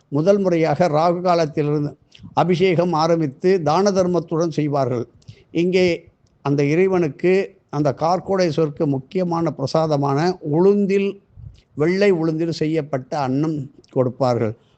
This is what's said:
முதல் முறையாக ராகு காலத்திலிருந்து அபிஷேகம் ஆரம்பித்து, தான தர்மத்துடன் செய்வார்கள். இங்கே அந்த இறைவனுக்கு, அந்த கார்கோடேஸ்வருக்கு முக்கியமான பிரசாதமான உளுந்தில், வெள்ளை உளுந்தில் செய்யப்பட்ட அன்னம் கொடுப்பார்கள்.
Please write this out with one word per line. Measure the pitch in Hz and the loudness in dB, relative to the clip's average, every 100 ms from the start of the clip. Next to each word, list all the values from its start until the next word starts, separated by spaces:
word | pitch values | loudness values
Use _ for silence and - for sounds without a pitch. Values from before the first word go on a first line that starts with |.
| _ | _
முதல் | 139 165 202 | 0 2 2
முறையாக | 185 170 160 147 175 | 2 2 2 2 0
ராகு | 151 170 175 | 2 0 0
காலத்திலிருந்து | 180 170 160 156 147 151 143 - _ - - | 0 0 0 -2 -2 -2 -4 -8 _ -20 -6
அபிஷேகம் | - 160 170 190 165 175 | -2 0 2 2 2 2
ஆரம்பித்து, | 160 160 170 156 127 180 190 | 0 2 0 -2 -2 0 0
தான | 147 160 202 | 2 2 2
தர்மத்துடன் | 185 180 175 165 160 170 | 0 0 -2 -2 -2 -2
செய்வார்கள். | 156 151 143 127 123 - _ - - _ | -2 -2 -2 -2 -4 -6 _ -20 -20 _
இங்கே | - 180 185 180 165 - _ _ _ | -2 0 2 2 0 -8 _ _ _
அந்த | 143 143 143 | -2 0 2
இறைவனுக்கு, | 156 190 185 165 139 180 190 190 - _ | 2 2 2 -2 -2 0 0 -2 -10 _
அந்த | 143 147 - | -4 -2 -2
கார்கோடேஸ்வருக்கு | 156 185 - 190 180 151 156 147 160 | -2 -2 -2 -2 0 0 -2 -2 -2
முக்கியமான | 135 - 185 180 165 165 | -2 -4 -4 -4 -2 -4
பிரசாதமான | 170 139 160 160 147 143 139 175 180 156 | -4 -2 0 0 0 0 0 0 -2 -2
உளுந்தில், | 151 185 208 196 196 196 196 _ - - - _ | 2 4 4 2 0 -2 -6 _ -20 -20 -20 _
வெள்ளை | - 156 185 202 | -2 0 2 2
உளுந்தில் | 180 165 156 170 | 2 0 -2 -4
செய்யப்பட்ட | 165 156 160 147 139 127 156 | -2 -2 -2 -4 -6 -6 -4
அன்னம் | 135 131 160 151 135 - _ | -2 0 -2 -4 -8 -16 _
கொடுப்பார்கள். | 135 127 123 131 120 113 110 _ | -2 -2 0 0 0 -2 -6 _